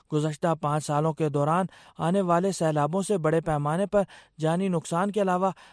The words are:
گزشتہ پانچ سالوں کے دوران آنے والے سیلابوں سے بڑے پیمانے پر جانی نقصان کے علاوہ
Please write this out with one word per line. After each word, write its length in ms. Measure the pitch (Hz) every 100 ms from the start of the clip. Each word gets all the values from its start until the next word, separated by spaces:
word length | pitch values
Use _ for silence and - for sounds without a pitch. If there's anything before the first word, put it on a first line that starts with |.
| _
گزشتہ 340 | 151 156 151 175 160
پانچ 260 | 151 151 -
سالوں 260 | 147 160
کے 160 | 151 156
دوران 380 | 143 143 170 185 - - -
آنے 220 | 160 190
والے 320 | 185 170 185
سیلابوں 500 | 180 165 151 147 185
سے 160 | 185 202
بڑے 220 | 156 160
پیمانے 460 | 160 151 147 165 202
پر 160 | 202 190 - - -
جانی 300 | 156 170 190
نقصان 420 | 175 - 165 202
کے 120 | 202
علاوہ 280 | 196 180 190 170 -